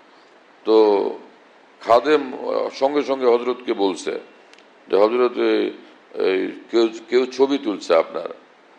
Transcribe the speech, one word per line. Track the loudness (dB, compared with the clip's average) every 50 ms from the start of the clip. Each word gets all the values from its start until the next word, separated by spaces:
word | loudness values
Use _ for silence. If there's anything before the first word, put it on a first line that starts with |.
| _ _ _ _ _ _ _ _ _ _ _ _ -2
তো | 2 4 6 6 4 4 2 0 -4 -6 -10 -16 -20 -20 -20 _ _ _ _ _ _ _ -8
খাদেম, | 0 4 4 4 4 4 0 0 0 -4 -10
আহ, | -10 -8 -4 -4 -4 -4 -4
সঙ্গে | -4 -2 -2 0 0 0 -2
সঙ্গে | -2 -2 0 2
হযরতকে | 2 2 2 2 -2 -6 -6 -4 -6 -4
বলছে | 0 0 -2 -2 -4 -6 -8 -8 -8 -10 -14 -20 -20 -20 _ -20 -20 -20 _ _ _ _ 0
যে, | 2
"হযরত, | 4 4 4 2 2 0 0 0 0
এই, | 0 0 0 0 -2 -4 -6 -10 -20 -20 -20 _ _ _ -8
এই | -4 -2 0 0 0 -2 -4 -8 -12 -10 -4
কেউ, | 0 0 0 0 -2 -6 -8 -2
কেউ | 0 0 0
ছবি | 0 0 0 0 0 0 -2
তুলছে | -4 -4 -6 -6 -2 0 2
আপনার।" | 2 2 0 -4 -10 -10 -10 -14 -16 -20 _ _ _ _ _ _